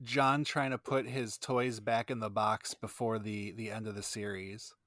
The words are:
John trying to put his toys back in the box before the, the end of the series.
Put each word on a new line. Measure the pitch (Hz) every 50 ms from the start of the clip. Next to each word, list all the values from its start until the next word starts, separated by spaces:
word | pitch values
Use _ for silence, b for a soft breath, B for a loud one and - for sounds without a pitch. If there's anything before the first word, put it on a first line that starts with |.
John | 123 117 120 143 135 135 139 147 147
trying | - - 151 139 131
to | 131
put | 120 - - 139 135 117
his | 123 123 135 120 110 -
toys | - - - 127 123 123 127 117 110
back | 104 117 113 113 - -
in | 127 117
the | 110 107
box | 98 107 107 107 110 - - - -
before | - - 104 - - 123 113 113 110
the, | 104 107 104 104 101 104
the | 87 113 110 107
end | 104 110 110
of | 107 101
the | 101 98
series. | - - 110 101 104 101 95 95 98 101 110 - - - _ _